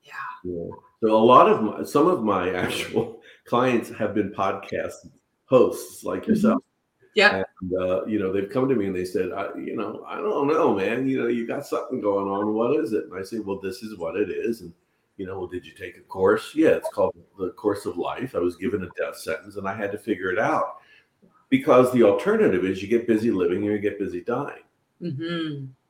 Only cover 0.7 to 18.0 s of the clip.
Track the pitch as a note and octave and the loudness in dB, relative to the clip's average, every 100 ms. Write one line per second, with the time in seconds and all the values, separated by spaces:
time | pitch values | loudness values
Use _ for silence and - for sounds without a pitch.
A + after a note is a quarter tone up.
0.7 | - _ _ A2 A2 A2+ B2+ F3+ E3+ G#2+ | -14 _ _ 2 4 8 8 8 4 0
1.7 | - - D3 E3 D#3+ G#2+ F#2+ F2+ F2+ - | -4 0 2 4 2 0 0 0 -2 -4
2.7 | - - - - - - - - A#2+ B2+ | -4 -4 -4 -4 -8 -20 -20 -2 0 2
3.7 | A#2 - - G#2+ G2+ F#2+ - G2 G2+ - | 2 -2 -4 -2 0 -2 -2 -2 -4 -6
4.7 | F2+ - - - _ _ _ _ C3 G2 | -6 -6 -10 -20 _ _ _ _ 6 6
5.7 | - - - - F#2 - - A3 - _ | 2 -12 -12 -6 -6 0 2 4 2 _
6.7 | _ _ _ _ - G3 F#2+ F#2 _ F#2 | _ _ _ _ 4 4 4 -4 _ -6
7.7 | F#2 F#2 F#2 - G#2+ F#2+ G2 G2 B2+ C3 | -2 0 -2 -2 -2 0 -2 -2 0 2
8.7 | B2 G2 F#2 F2+ G2+ F2+ G2 G2 - - | 2 0 -2 -2 -2 -2 -4 -8 -8 -8
9.7 | A#2 G#2 - - - G#3 D3 C#3+ - D3+ | -6 -6 -8 -10 -6 -4 0 2 2 2
10.7 | G2+ F#2+ A#2+ C3+ C3 A#2+ A#2+ A2+ B2+ - | 2 0 -2 -2 0 0 -2 -2 -6 -4
11.7 | D3 - B2+ G2+ G2 G2 G2 G#2 G#2+ A#2+ | -6 -4 -4 0 0 0 -2 0 0 2
12.7 | D3+ - G#2+ - F2+ F#2+ A2+ G2 G2 F#2+ | 0 0 -2 -4 -10 -8 -8 -6 -6 -6
13.7 | F2+ G#2+ G#2 - F#2 G2 E2+ G2+ - F2 | -8 -12 -8 -6 -2 -2 -2 -4 -4 -8
14.7 | - _ _ _ _ F#2 F#2+ F2+ F2+ - | -18 _ _ _ _ -10 -8 -8 -10 -12
15.7 | - F2+ - _ F#2+ F#2+ A2 - D3 D#3 | -16 -16 -16 _ 2 4 4 2 2 4
16.7 | E2 - - F#2+ F2 E2+ - F2+ - G2+ | 4 0 0 0 0 -20 -8 -8 -2 -2
17.7 | G2+ G2+ E2+ | -2 -4 -6